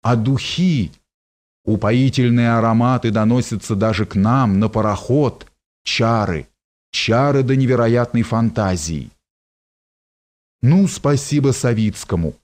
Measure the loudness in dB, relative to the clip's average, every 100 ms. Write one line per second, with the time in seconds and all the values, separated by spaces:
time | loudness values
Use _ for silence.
0 | 0 0 0 -2 -4 -2 0 0 -2 -8
1 | _ _ _ _ _ _ -4 -2 2 2
2 | 2 2 2 2 2 2 2 2 2 0
3 | 0 0 2 0 -2 -8 -4 -2 0 -2
4 | -2 0 2 2 2 2 0 0 -2 -4
5 | -2 0 0 -4 -20 _ _ _ -8 -2
6 | 0 0 0 -4 -8 _ _ _ _ -6
7 | 0 2 2 0 0 0 2 2 2 2
8 | 0 -2 -2 0 -2 -2 -2 -2 -4 -8
9 | -10 _ _ _ _ _ _ _ _ _
10 | _ _ _ _ _ _ 2 4 2 0
11 | -2 -2 0 0 0 0 -2 0 -2 -4
12 | -6 -4 -4 -8